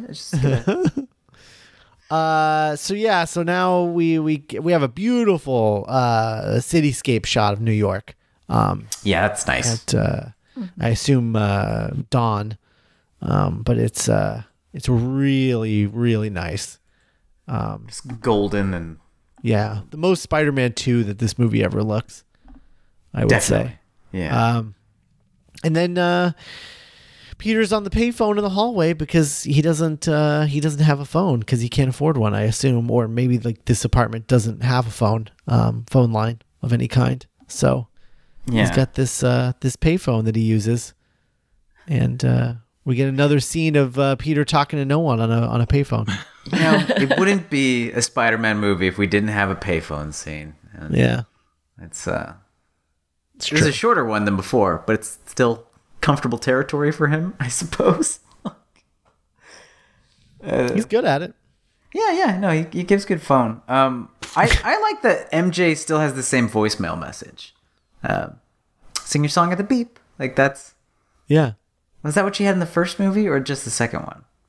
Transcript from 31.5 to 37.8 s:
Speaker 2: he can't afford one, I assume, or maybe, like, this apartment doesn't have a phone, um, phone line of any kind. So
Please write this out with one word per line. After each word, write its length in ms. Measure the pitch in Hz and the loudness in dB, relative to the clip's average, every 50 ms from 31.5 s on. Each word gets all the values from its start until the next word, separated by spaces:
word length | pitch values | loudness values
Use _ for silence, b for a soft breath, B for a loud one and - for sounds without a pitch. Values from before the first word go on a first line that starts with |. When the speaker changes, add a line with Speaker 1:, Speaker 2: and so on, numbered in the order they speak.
| 131 117 | 0 0
Speaker 2:
he 80 | 117 120 | 0 0
can't 200 | - 143 135 131 | 0 0 0 0
afford 260 | 127 - 139 160 151 | 0 0 0 0 2
one, 200 | 127 110 104 101 | 2 2 0 2
I 80 | 104 107 | 2 0
assume, 480 | 110 107 - - 131 123 117 117 120 | 0 0 0 2 2 2 2 0 2
or 160 | 113 120 113 110 | 2 2 0 0
maybe, 320 | 113 120 127 123 123 117 | 0 0 2 2 2 0
like, 260 | 110 120 110 - - | 0 -2 -6 -4 0
this 180 | - 120 - - | 0 0 0 0
apartment 440 | 113 - 127 117 110 113 113 110 - | 2 2 2 2 2 -2 -6 -2 2
doesn't 340 | 127 120 104 113 107 110 | 2 2 2 2 -4 -2
have 240 | 117 123 127 127 120 | 0 0 2 0 0
a 60 | 113 | -2
phone, 360 | - - 120 104 110 113 110 - - _ - - | -2 0 0 2 2 0 -2 -8 -14 _ -4 0
um, 380 | 120 117 113 117 113 117 117 - | 2 2 2 2 0 -4 -4 0
phone 220 | - 131 123 117 110 | 2 4 4 4 2
line 280 | 107 110 113 117 - _ _ _ - | 0 0 -2 -4 -6 _ _ _ -8
of 100 | - 120 | -4 -2
any 160 | 120 117 123 113 | 0 0 0 0
kind. 380 | - 127 123 123 127 127 - _ _ _ _ - | 2 2 2 2 0 -4 -8 _ _ _ _ -14
So 400 | - - - 131 127 127 | -4 0 2 2 2 2